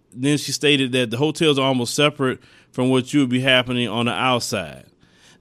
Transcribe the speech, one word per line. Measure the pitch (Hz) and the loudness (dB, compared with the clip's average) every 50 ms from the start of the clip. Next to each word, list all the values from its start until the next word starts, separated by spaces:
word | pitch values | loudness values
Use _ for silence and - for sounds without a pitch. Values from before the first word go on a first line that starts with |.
| _ _ - | _ _ -10
Then | 120 127 143 147 143 | -4 -2 0 0 0
she | 143 - | -2 -4
stated | 131 - - 147 147 139 135 127 | -6 -2 2 2 2 2 2 0
that | 123 127 127 117 110 | 0 0 0 -2 -2
the | 117 | 0
hotels | 139 156 151 - 170 156 147 | -2 -2 0 0 2 2 2
are | 135 135 135 | 2 2 0
almost | 135 127 120 117 - | 0 0 -2 -2 0
separate | - 147 147 147 - 135 127 123 - - _ - - _ _ - | 0 0 0 0 0 -2 -2 -2 -4 -8 _ -20 -20 _ _ -6
from | - 127 127 | -2 0 2
what | 131 131 127 127 - | 2 2 0 0 0
you | 147 | 0
would | 143 123 | 2 2
be | 123 127 131 | 0 0 2
happening | 135 131 127 123 120 127 123 120 | 2 2 2 2 0 -2 -4 -2
on | 113 95 117 117 | -2 -2 -2 -2
the | 120 107 | -2 -2
outside. | 82 117 131 127 120 - - - 104 87 76 67 65 - _ _ _ _ _ _ _ _ - _ _ | 0 0 0 0 0 -2 -4 -6 -6 -6 -8 -12 -18 -20 _ _ _ _ _ _ _ _ -20 _ _